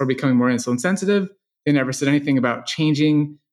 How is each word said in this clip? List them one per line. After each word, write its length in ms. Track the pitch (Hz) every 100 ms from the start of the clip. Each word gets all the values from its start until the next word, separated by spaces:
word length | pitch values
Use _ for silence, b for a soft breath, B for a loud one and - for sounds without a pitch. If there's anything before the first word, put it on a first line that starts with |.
or 60 | 131
becoming 300 | 131 139 123
more 120 | 123
insulin 320 | 120 123 123
sensitive. 480 | 180 190 190 202 185 _ _ _ -
They 60 |
never 200 | 143 131
said 160 | 127 139
anything 300 | 147 143 135
about 280 | 123 - -
changing 720 | - 156 147 151 151 147 147 _